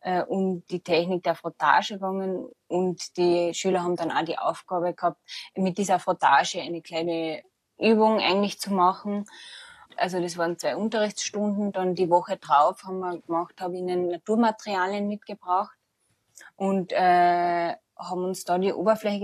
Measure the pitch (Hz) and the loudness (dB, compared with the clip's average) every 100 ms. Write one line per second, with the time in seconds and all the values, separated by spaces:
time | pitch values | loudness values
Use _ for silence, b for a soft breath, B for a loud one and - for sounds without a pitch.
0 | - 180 - 190 190 175 - 175 - 165 | -4 -2 -2 0 0 -2 -6 -8 0 0
1 | 175 180 180 160 170 - 151 160 208 196 | 2 -2 -2 -4 -6 -2 2 4 2 -4
2 | 190 190 190 180 - - - 180 185 170 | -4 -4 -4 -6 -8 -16 -6 -2 0 -2
3 | - - 175 175 170 165 190 185 175 175 | -6 0 2 4 2 0 0 0 0 -2
4 | 160 147 160 - - 165 - 180 175 170 | -2 -2 -2 -2 -2 -4 -4 -2 -2 -2
5 | 180 - B B B - 185 180 196 180 | -2 -4 B B B -2 -2 0 0 0
6 | - 175 135 139 180 185 156 170 - 165 | 0 0 4 4 4 -4 -6 -8 -6 -4
7 | 170 165 160 156 - _ _ - 214 220 | -2 -2 -4 -6 -12 _ _ -2 4 6
8 | 220 220 151 190 202 - 196 196 180 185 | 4 4 2 2 0 -4 -2 4 4 2
9 | 208 202 208 B B B B B B - | -4 -6 -6 B B B B B B -4
10 | 185 180 175 170 170 170 151 170 214 226 | -2 -2 -4 -2 -2 -2 -4 -2 -2 0
11 | 214 - - 208 208 202 208 196 185 175 | -2 -4 -6 -2 -2 -2 -2 -2 -2 0
12 | 180 175 175 190 - 147 160 190 190 185 | 4 4 2 -6 2 4 4 0 -8 -8
13 | 180 170 - 165 - - 185 180 180 180 | -6 -8 -4 -4 -4 -8 -8 -6 -2 -2
14 | 175 170 - 220 226 220 220 190 180 208 | -2 -4 -2 2 2 0 -4 -2 -2 -2
15 | 202 208 - 202 - 185 208 _ _ _ | -4 -6 -10 -12 -2 -2 -2 _ _ _
16 | _ _ _ B B - 196 196 175 - | _ _ _ B B -4 -2 0 0 2
17 | 180 180 175 175 175 175 170 - _ - | 4 6 6 4 2 0 -2 -4 _ -16
18 | 180 180 185 185 - 180 196 - 185 214 | -8 -4 -4 -4 -2 0 0 0 0 0
19 | 208 202 | 0 -4